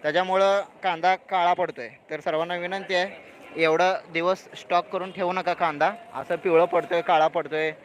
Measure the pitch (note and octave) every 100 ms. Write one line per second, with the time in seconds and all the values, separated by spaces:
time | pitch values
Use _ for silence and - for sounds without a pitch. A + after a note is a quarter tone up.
0 | D3+ D#3 F#3 F#3+ G3 G3 - - F#3+ E3
1 | F3 F#3 - F#3+ F3 F3+ E3+ D3+ A#2 C3
2 | _ D#3 E3 D#3 E3+ F3 F3 G3 F#3+ F#3
3 | F#3+ G3 - - - - D#3+ D#3+ F#3 F#3
4 | - E3 E3+ F#3+ - - - F3 F3 F#3
5 | F#3 F3+ F3+ F#3 F3 E3+ E3+ D3 D#3+ G#3
6 | - B2+ C#3 E3+ F#3+ E3 F3 F3 D3+ F3
7 | - E3 D#3 E3 D3 D#3 D#3 D#3